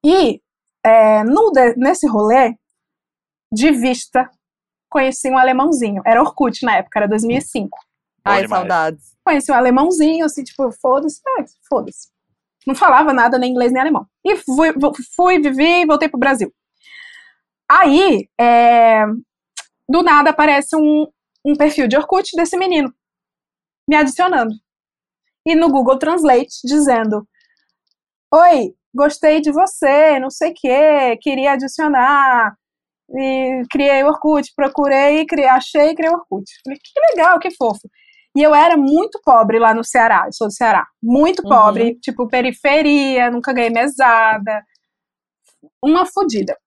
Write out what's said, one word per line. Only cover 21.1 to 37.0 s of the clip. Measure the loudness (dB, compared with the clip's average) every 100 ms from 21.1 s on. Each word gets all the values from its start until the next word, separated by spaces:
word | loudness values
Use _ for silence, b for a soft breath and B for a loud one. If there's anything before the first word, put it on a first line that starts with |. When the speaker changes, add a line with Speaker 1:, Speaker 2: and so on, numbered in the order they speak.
| _ _ _
Speaker 1:
um | -4
perfil | 0 0 0 0
de | 0
Orkut | 0 -4 -4 -4
desse | -4 -4
menino, | -2 -2 -4 _ _ _ _ _ _ _ _ _ -2
me | 0
adicionando. | 0 -2 -2 0 -4 -8 _ _ _ _ _ _ _ _ -2
E |
no | 0 2
Google | 0 0 0
Translate, | 0 -2 2 0 0 -12
dizendo, | -4 -2 0 0 -2 -6 -8 _ _ _ _ _ _ _ _ _ _
"Oi, | 4 4 4 -2 _ _
gostei | -2 -2 0 0 0
de | 0
você, | -2 -2 0 0 4 4 2
não | -4
sei | -6 -8
o |
quê, | -6 -2 2 2 2 0 -2
queria | -4 -2 -2
adicionar, | -2 -6 -6 -2 0 2 2 2 2 -2 -6 _ _ _ _ _
e | -8 -6 -4 -4 -6 -6
criei | -2 0 2
o | 0
Orkut, | 0 0 -2 -2 -4
procurei, | -4 -2 0 2 2 0 -2
cri-, | 0 2
achei | 2 0 0 0
e |
criei | 0 -4
o | -4
Orkut." | -6 -12 -12 -20
Falei, | -18 -18
"Que | _ -2